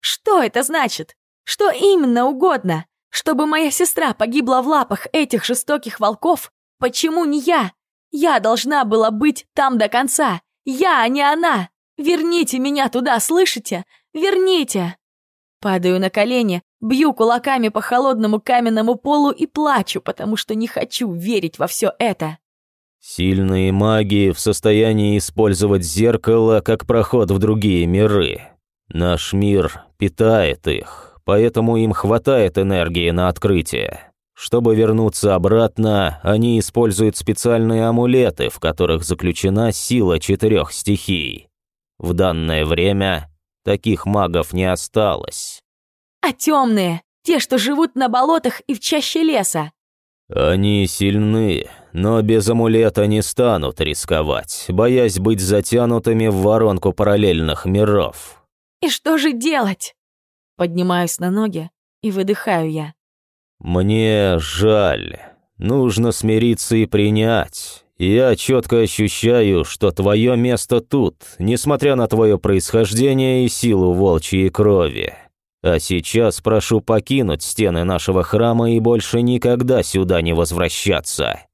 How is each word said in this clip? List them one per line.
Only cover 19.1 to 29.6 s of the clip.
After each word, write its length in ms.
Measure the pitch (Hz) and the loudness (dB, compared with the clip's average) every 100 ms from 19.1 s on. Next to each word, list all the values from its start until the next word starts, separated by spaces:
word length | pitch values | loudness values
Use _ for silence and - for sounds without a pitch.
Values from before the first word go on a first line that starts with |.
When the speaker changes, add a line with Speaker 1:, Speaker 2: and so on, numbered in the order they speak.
| 294 285 | 2 2
Speaker 1:
и 140 | - 320 | 0 -4
плачу, 560 | - 302 262 - 190 | -2 0 0 -2 -6
потому 360 | - - 202 214 | -8 -8 -6 -6
что 180 | - 214 | -4 -6
не 120 | 226 | -4
хочу 440 | - 233 - 233 | -6 -8 -6 -6
верить 480 | 170 180 226 165 - | -6 -4 -4 -4 -6
во 80 | 139 | -6
все 240 | - 214 - | -4 -6 -2
это. 380 | 233 190 156 160 _ _ _ _ _ _ | -4 -4 -8 -10 _ _ _ _ _ _
Speaker 2:
"Сильные 680 | - - 92 95 95 95 95 | -18 -4 0 0 0 0 0
маги 600 | 95 104 110 104 101 98 | 2 2 2 0 2 2
в 80 | 85 | 0
состоянии 800 | - 104 110 107 110 107 104 104 | -2 0 2 2 4 2 2 0
использовать 680 | - - 107 92 104 98 | -2 0 0 2 2 0
зеркало 800 | 85 82 113 113 - 113 113 110 | 0 0 2 2 2 2 4 2
как 240 | - 110 - | 0 -4 0
проход 460 | 117 110 127 98 | 0 2 0 2
в 80 | 98 | 0
другие 460 | 104 107 104 90 85 | 0 0 0 0 2
миры. 540 | 92 107 104 76 50 - _ _ _ _ | 2 2 2 -2 -6 -14 _ _ _ _
Наш 460 | 82 87 85 - | -4 -2 -2 -2
мир 520 | 98 101 101 | -2 2 2